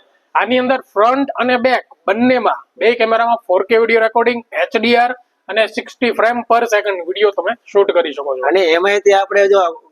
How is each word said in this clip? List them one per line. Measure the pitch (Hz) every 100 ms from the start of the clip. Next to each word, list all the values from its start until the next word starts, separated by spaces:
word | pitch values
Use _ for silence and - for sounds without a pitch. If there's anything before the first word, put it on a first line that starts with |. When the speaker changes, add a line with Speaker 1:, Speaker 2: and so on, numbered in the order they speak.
| _ _ _ 156
Speaker 1:
આની | 202 254
અંદર | 254 262
ફ્રન્ટ | - 196 226 262 277
અને | - 247 247
બેક | 240 233 - _ -
બંનેમાં, | 208 254 247 202 135 - -
બે | 208 233
કેમેરામાં | 220 226 233 226 -
ફોર | 180
કે | 190 226
વીડિયો | 226 226
રેકોર્ડિંગ, | 220 233 233 240 -
એચ | 151 180 233
ડી | 226 233
આર | 240 247 _ _ -
અને | 208 214
સિક્સટી | 226 233 - 240
ફ્રેમ | 196 220 240
પર | 226 226 233
સેકન્ડ | 214 202 190 165
વીડિયો | 196 208
તમે | 196 180 247 _
શૂટ | 202 196
કરી | 175 160
શકો | 139 143 131
છો. | 131
Speaker 2:
અને | 180
એમાંય | 175 165 196 202
તે | 202
આપણે | 196 196 202 196
જો | 196 175 165 -